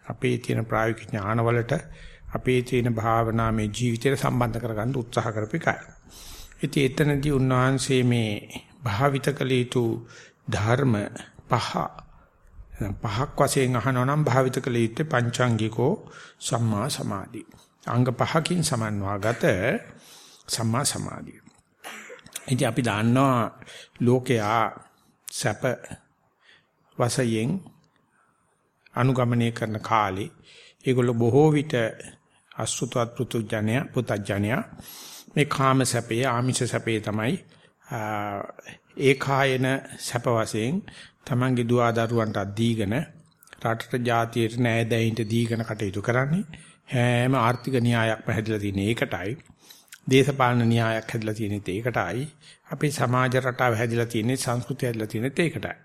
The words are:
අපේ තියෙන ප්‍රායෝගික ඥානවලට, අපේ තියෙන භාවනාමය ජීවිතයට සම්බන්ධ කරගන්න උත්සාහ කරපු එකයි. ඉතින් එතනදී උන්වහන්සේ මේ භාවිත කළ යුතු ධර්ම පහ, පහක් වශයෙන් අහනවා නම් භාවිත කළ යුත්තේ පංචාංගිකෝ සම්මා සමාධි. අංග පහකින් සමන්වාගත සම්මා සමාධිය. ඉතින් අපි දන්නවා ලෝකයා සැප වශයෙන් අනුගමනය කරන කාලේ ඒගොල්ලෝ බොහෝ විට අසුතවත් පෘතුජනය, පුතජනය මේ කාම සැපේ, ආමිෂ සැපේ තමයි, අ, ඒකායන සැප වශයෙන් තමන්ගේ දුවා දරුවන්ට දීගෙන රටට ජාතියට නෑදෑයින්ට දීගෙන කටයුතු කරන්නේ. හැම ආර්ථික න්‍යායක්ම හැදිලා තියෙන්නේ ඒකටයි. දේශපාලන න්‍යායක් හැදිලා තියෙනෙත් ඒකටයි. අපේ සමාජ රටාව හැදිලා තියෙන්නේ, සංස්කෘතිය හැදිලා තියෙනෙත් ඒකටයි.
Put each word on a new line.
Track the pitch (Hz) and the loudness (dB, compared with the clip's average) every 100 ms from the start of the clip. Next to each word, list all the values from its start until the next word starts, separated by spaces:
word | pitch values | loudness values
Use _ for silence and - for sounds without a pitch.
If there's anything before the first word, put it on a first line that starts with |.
අපේ | - 117 127 123 | -10 -4 -2 -2
තියෙන | - 117 113 | 0 -2 0
ප්‍රායෝගික | 110 113 110 - | 0 0 -2 -6
ඥානවලට, | 110 98 117 117 120 113 156 - - - - - | -4 -2 2 2 2 0 -4 -4 -18 -18 -18 -10
අපේ | - - 127 | -4 2 2
තියෙන | 123 127 120 | 2 0 0
භාවනාමය | 113 113 113 113 113 113 110 107 | 0 2 2 2 2 2 0 -2
ජීවිතයට | 104 123 117 135 135 | 0 -2 2 0 2
සම්බන්ධ | 135 127 117 113 | 0 2 0 0
කරගන්න | 123 107 117 135 | -4 -2 -2 -2
උත්සාහ | 117 - 110 | -2 -2 -2
කරපු | 107 95 165 | -4 -4 -2
එකයි. | - - - - - - - - - - | -2 -2 -10 -20 -20 -20 -18 -18 -18 -6
ඉතින් | 143 156 135 131 147 | -2 2 2 2 2
එතනදී | 143 147 | 2 0
උන්වහන්සේ | 135 131 127 131 135 127 131 | 2 4 4 4 2 2 4
මේ | 123 120 110 101 - - - - | 4 2 0 -4 -8 -16 -16 -8
භාවිත | 120 101 143 139 147 | -4 2 2 2 -2
කළ | 135 131 | -2 0
යුතු | 127 123 131 117 113 - - - _ - | 0 2 0 0 -2 -8 -20 -20 _ -4
ධර්ම | 101 107 123 135 107 - - - - - | -2 2 4 4 2 -2 -10 -18 -20 -2
පහ, | 120 - - - - - - _ _ - - - - 104 98 | -2 0 -4 -4 -8 -20 -20 _ _ -20 -20 -18 -8 -8 -6
පහක් | 113 104 147 - | -6 -4 -4 2
වශයෙන් | 139 147 127 123 | 2 4 2 2
අහනවා | 135 127 127 | 0 0 0
නම් | 151 | 2
භාවිත | 143 127 127 123 | 4 4 4 0
කළ | 127 120 | -2 0
යුත්තේ | 113 113 156 | 0 0 0
පංචාංගිකෝ | 123 117 117 123 113 110 - 127 - - - - _ | 0 0 2 2 2 0 0 0 0 -8 -20 -20 _
සම්මා | - 120 117 104 131 | -4 0 0 0 -2
සමාධි. | 151 - 98 - 113 - - _ _ | -4 -6 -6 -8 -14 -16 -20 _ _
අංග | - 117 127 117 | -2 0 2 2
පහකින් | 120 165 160 175 | 0 0 0 -2
සමන්වාගත | - 117 110 104 95 101 107 113 170 95 113 202 - - - - - - - | 0 -2 -2 -2 -4 -2 -2 0 2 2 0 -2 -6 -20 -20 -20 -20 -20 -8
සම්මා | - 113 117 - | -4 0 0 -2
සමාධිය. | - 98 - - - - _ _ _ - - - - - - - | -4 -8 -10 -14 -18 -20 _ _ _ -16 -16 -16 -20 -16 -14 -2
ඉතින් | 127 131 | 0 2
අපි | 113 | 2
දන්නවා | 117 101 113 127 139 123 107 - - - - - | 0 2 4 4 4 4 0 -6 -20 -20 -20 0
ලෝකයා | 120 127 123 117 104 117 107 - - _ _ _ - | 2 2 2 0 4 4 2 -2 -20 _ _ _ -12
සැප | - 117 104 131 - - - _ _ _ _ _ - _ _ _ - | -4 -2 0 -2 -2 -8 -18 _ _ _ _ _ -20 _ _ _ -2
වශයෙන් | 120 123 123 110 117 190 - _ _ _ _ _ _ _ _ _ _ _ _ 120 | 0 2 0 0 0 -4 -8 _ _ _ _ _ _ _ _ _ _ _ _ 0
අනුගමනය | 127 127 120 120 117 | 2 4 2 2 0
කරන | 117 110 110 | -2 -4 -6
කාලේ | - 113 104 95 - - - - - _ - | 2 2 2 -2 -6 -12 -20 -20 -20 _ 0
ඒගොල්ලෝ | 127 123 | 2 2
බොහෝ | 117 117 131 156 | 4 4 6 6
විට | 151 147 123 113 - - - _ _ _ | 4 0 -2 -2 -6 -18 -20 _ _ _
අසුතවත් | - 113 - 120 127 117 - | -8 -6 -4 -4 -2 -2 -4
පෘතුජනය, | 120 120 104 113 107 123 - | -4 -4 -2 -2 0 0 0
පුතජනය | 131 117 107 101 101 104 131 - - - - - - - | -4 -2 -4 -2 -2 0 -2 -4 -16 -20 -18 -18 -20 -8
මේ | 156 143 | -2 -2
කාම | - 135 135 127 | 0 2 2 0
සැපේ, | 120 113 113 131 | -2 -4 -2 0
ආමිෂ | 120 127 117 | 0 -2 -2
සැපේ | 120 117 117 110 | -4 -4 -2 -2
තමයි, | 107 107 110 180 - _ _ _ - | -2 -2 -2 -4 -8 _ _ _ -10
අ, | 117 107 107 104 101 - - - - _ - | -8 -6 -6 -6 -8 -10 -14 -20 -20 _ 0
ඒකායන | 135 139 135 135 135 131 131 131 - - | 2 2 0 2 2 2 0 -2 -6 -12
සැප | - 120 127 | -6 -2 0
වශයෙන් | 117 107 107 113 190 - - - _ - | 0 0 -2 -2 -2 -6 -20 -20 _ -4
තමන්ගේ | 123 127 123 117 | 0 2 2 2
දුවා | 123 117 | 4 4
දරුවන්ට | 113 117 117 110 104 98 104 | 2 0 0 0 -2 -4 0
දීගෙන | 117 113 98 120 156 - _ _ _ - | 0 2 0 -2 -4 -12 _ _ _ -6
රටට | 117 113 - 131 120 | -4 -4 -4 -2 2
ජාතියට | 117 113 120 113 117 | 2 2 0 0 2
නෑදෑයින්ට | 120 113 113 117 113 113 107 | 2 2 2 2 2 0 0
දීගෙන | 117 117 113 113 | 0 0 -2 -4
කටයුතු | 107 101 101 | -4 -4 -4
කරන්නේ. | - 120 139 175 220 - - _ - | 0 0 2 -2 -2 -12 -20 _ -4
හැම | 131 120 120 123 135 | 0 2 4 2 4
ආර්ථික | 113 120 - | 2 0 -2
න්‍යායක්ම | 131 120 120 113 110 - | 2 2 2 2 -2 -2
හැදිලා | 113 107 110 | -2 -2 -2
තියෙන්නේ | 101 98 101 | -2 0 0
ඒකටයි. | 117 131 87 92 143 - - - - _ - - | 0 -2 -2 -6 -8 -14 -20 -20 -20 _ -12 4
දේශපාලන | 131 135 135 123 123 117 | 6 6 2 2 4 4
න්‍යායක් | 117 113 113 - | 4 2 -2 -4
හැදිලා | 117 107 | -6 -6
තියෙනෙත් | 107 104 101 98 | -4 -4 -4 -4
ඒකටයි. | 92 120 120 92 110 151 - - - - | -4 -2 -2 -2 -4 -6 -12 -20 -20 -14
අපේ | 151 151 | -4 -2
සමාජ | 139 131 123 127 127 | 0 2 2 2 2
රටාව | 127 123 127 110 | 0 2 2 2
හැදිලා | 120 117 117 | 0 0 0
තියෙන්නේ, | 113 110 131 | 0 0 0
සංස්කෘතිය | - 120 - 131 127 | -2 -2 -4 -4 -4
හැදිලා | 113 107 | -2 -4
තියෙනෙත් | 110 127 139 | -4 -2 0
ඒකටයි. | 165 113 92 - | -2 -2 -8 -10